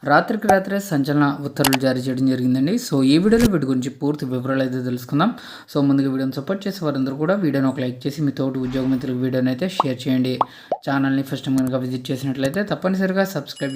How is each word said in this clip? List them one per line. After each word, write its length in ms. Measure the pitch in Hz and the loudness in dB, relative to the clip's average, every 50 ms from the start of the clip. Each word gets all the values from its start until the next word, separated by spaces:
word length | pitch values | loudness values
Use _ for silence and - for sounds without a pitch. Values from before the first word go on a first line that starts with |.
| - | 0
రాత్రికి 440 | 147 143 156 - - 226 208 - 208 | 4 4 4 4 2 -2 -2 2 4
రాత్రే 300 | 196 190 190 190 196 202 | 4 4 2 0 -4 -4
సంచలన 460 | 196 - 160 139 135 143 147 147 143 143 143 143 143 | -4 -2 0 0 0 2 2 4 4 2 2 -2 -6
ఉత్తర్వులు 340 | 139 - - 143 135 135 131 | -6 0 2 4 4 4 4
జారీ 220 | 135 131 127 127 | 2 2 0 0
చేయడం 260 | 123 131 127 123 135 131 | -2 -2 -2 0 2 2
జరిగిందండి. 460 | 131 127 123 127 127 131 135 156 208 240 | 2 2 2 2 2 2 2 2 0 0
So, 180 | - - 156 135 131 | -2 0 0 2 4
ఈ 120 | 135 143 160 | 6 6 6
వీడియోలో 300 | 185 214 220 233 240 226 190 | 6 6 4 6 6 4 4
వీటి 140 | 160 135 131 | 2 0 0
గురించి 200 | 131 127 127 135 123 - | 0 0 -2 -4 -6 -4
పూర్తి 240 | 143 143 151 147 143 | -2 -2 -2 -2 -4
వివరాలు 380 | 127 127 127 123 131 135 135 131 | -4 -4 -4 -2 -2 0 0 0
అయితే 140 | 127 127 127 123 | 0 -2 -4 -4
తెలుసుకుందాం. 480 | 127 123 123 123 - 139 143 175 226 254 - - - - - - - | -4 -4 -6 -4 -2 0 2 2 2 0 -2 -10 -18 -18 -18 -12 -4
So, 140 | - 147 | 0 2
ముందుగా 300 | 143 139 139 139 135 139 131 | 4 4 4 4 2 2 0
వీడియోని 240 | 131 135 131 131 147 | -2 -2 -4 -4 -4
సపోర్ట్ 220 | 139 - 196 202 - 202 | -4 -4 -4 -4 -4 -6
చేసే 140 | 185 - 165 | -6 -4 -2
వారందరూ 320 | 151 139 135 131 135 135 143 156 | -2 -2 -2 -2 -4 -4 -2 0
కూడా 120 | 160 196 | 0 0
వీడియోని 340 | 208 190 147 135 139 135 135 | 2 2 0 2 2 2 0
ఒక 100 | 127 127 127 | 0 0 -4
లైక్ 140 | 123 123 123 - 143 | -4 -4 -4 -6 -6
చేసి, 140 | 143 160 | -4 -2
మీ 120 | 151 139 135 - | -2 -2 0 0
తోటి 220 | 135 135 127 131 127 127 | -2 -2 -2 -2 -4 -4
ఉద్యోగ 180 | 127 135 131 | -2 -2 0
మిత్రులకు 380 | 131 131 127 127 131 127 123 127 | 0 0 0 -2 -2 -2 -2 -2
వీడియోని 260 | 131 123 131 127 127 127 | 0 0 0 0 0 0
అయితే 160 | 123 180 190 | 0 -2 -4
షేర్ 300 | 185 - - 139 127 120 - | -2 0 -2 -2 -2 -4 -2
చేయండి. 300 | 139 127 127 127 127 127 123 - - - - - - - - - | 0 0 0 0 0 0 -2 -2 -4 -6 -14 -8 -8 -8 -6 -4
ఛానల్ని 400 | 143 139 139 135 135 135 135 135 135 | -2 -2 0 0 0 0 -2 -2 -4
ఫస్ట్ 160 | 143 127 - 139 | -6 -6 -2 0
టైమ్ 100 | 131 131 | 0 0
కనుక 200 | 131 127 127 131 127 | 0 0 -2 -2 -4
విజిట్ 200 | 127 127 127 123 - | -4 -6 -6 -6 -6
చేసినట్లయితే 520 | 139 123 135 139 127 135 131 135 139 196 208 202 | -6 -4 -4 -4 -4 -2 -2 -2 0 -2 -2 -2
తప్పనిసరిగా 540 | 156 139 - 185 190 185 190 185 185 196 196 190 196 | -4 -2 -2 -2 0 0 0 0 2 0 0 0 -2
సబ్స్క్రైబ్ 420 | 156 127 - - - 139 139 135 | -6 -8 -8 -10 -8 -6 -6 -4